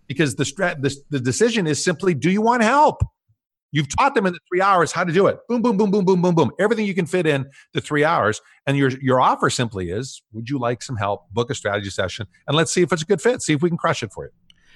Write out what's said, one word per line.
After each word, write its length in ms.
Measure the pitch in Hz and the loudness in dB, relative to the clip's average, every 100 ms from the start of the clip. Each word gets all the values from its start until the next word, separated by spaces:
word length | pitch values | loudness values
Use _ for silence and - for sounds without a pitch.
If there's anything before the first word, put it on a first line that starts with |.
| - | -8
because 280 | 135 151 123 | -2 -2 -2
the 80 | |
stra-, 320 | 139 - 180 165 | -4 -2 -4 -2
the, 160 | 135 139 - | -4 -4 -8
the 100 | 143 | -4
decision 440 | 120 - 240 220 160 | -2 0 0 0 -2
is 160 | 143 | -2
simply, 320 | - 175 190 | -2 -2 -2
"Do 160 | 143 165 | 0 0
you 120 | 196 | 2
want 220 | 220 247 | 2 2
help?" 400 | 220 277 294 - - _ _ _ _ _ _ | 4 4 4 2 -4 _ _ _ _ _ _
You've 160 | 143 139 | -4 -2
taught 280 | - 269 269 | 0 0 2
them 100 | 190 | 0
in 80 | |
the 60 | 175 - | -2 -4
three 120 | 180 | 0
hours 300 | 196 190 160 | 4 4 2
how 120 | 165 | 0
to 80 | 180 | 0
do 160 | 160 175 | 4 2
it. 120 | - - | 2 -4
Boom, 140 | 240 | 0
boom, 160 | 247 196 | 0 2
boom, 140 | 214 | 2
boom, 140 | 208 185 | 2 2
boom, 160 | 185 | 2
boom, 140 | 180 165 | 4 4
boom. 160 | 131 - | 2 2
Everything 260 | 202 226 208 | 0 0 -2
you 80 | |
can 120 | 185 160 | -2 -2
fit 200 | 185 160 | 0 0
in 240 | 139 135 - _ | 0 -2 -14 _
the 80 | 147 | -8
three 220 | - 151 | -2 0
hours. 380 | 147 165 104 110 _ _ - | 2 2 0 -2 _ _ -2
And 100 | 139 | 2
your, 120 | 135 135 | 0 0
your 180 | 135 127 | 2 4
offer 300 | 156 277 151 | 4 2 -2
simply 400 | - 117 98 87 | -2 -4 -4 -6
is, 320 | 95 135 - _ | -6 -8 -14 _
"Would 160 | 107 117 | -14 -8
you 100 | 139 | -4
like 240 | 120 123 | -4 -4
some 140 | - 117 | -8 -4
help? 320 | 101 101 - | -4 -4 -6
Book 180 | 98 120 | -4 -4
a 60 | 123 | -4
strategy 340 | 107 101 98 | -4 -4 -4
session, 380 | - 92 - 101 _ - | -4 -6 -6 -14 _ -2
and 80 | 147 | 0
let's 160 | 165 | 0
see 100 | - | 0
if 100 | 175 | 0
it's 100 | 175 | 0
a 40 | 160 | -2
good 160 | 190 | 0
fit. 200 | - 247 | 0 0
See 120 | - | -2
if 80 | 151 | 0
we 80 | 170 | 0
can 80 | 165 | 0
crush 260 | 165 147 | -2 -2
it 80 | 113 | -6
for 120 | - 69 | -12 -16
you." 60 | _ _ _ _ | _ _ _ _